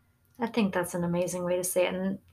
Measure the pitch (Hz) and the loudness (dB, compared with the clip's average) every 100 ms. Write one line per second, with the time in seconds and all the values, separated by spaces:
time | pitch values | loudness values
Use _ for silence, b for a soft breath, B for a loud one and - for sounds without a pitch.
0 | b b _ - 226 233 190 185 175 180 | b b _ -6 -2 0 2 2 -2 0
1 | 175 175 180 180 175 180 180 185 175 185 | 0 0 0 -2 0 0 0 2 2 0
2 | 190 190 - | -2 -4 -8